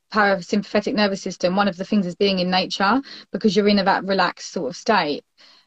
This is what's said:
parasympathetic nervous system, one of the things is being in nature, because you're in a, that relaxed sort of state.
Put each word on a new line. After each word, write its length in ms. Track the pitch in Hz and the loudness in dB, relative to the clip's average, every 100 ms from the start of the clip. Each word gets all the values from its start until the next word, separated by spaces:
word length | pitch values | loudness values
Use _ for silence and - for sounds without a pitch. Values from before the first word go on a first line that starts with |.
| - | -6
parasympathetic 840 | 214 202 190 170 208 - 208 - | 2 2 2 0 -2 0 -2 0
nervous 260 | 214 208 196 | 0 0 -2
system, 340 | 196 - 180 185 | -8 -2 0 2
one 120 | 202 | 0
of 80 | 175 | -2
the 80 | |
things 220 | 190 214 180 | -2 -2 -2
is 80 | |
being 240 | 170 202 190 | 0 0 0
in 120 | 180 | 0
nature, 500 | 185 185 - 196 247 277 - - | 0 -2 0 2 2 -2 -16 -10
because 240 | 196 220 185 | -2 2 4
you're 120 | 202 | 4
in 100 | 202 | 2
a, 60 | |
that 200 | 190 180 | 2 0
relaxed 480 | 185 190 175 - - | 0 0 0 -4 -10
sort 180 | 190 170 | -8 -8
of 60 | 180 | -6
state. 480 | - 208 156 143 - _ - _ | 0 0 0 -4 -10 _ -20 _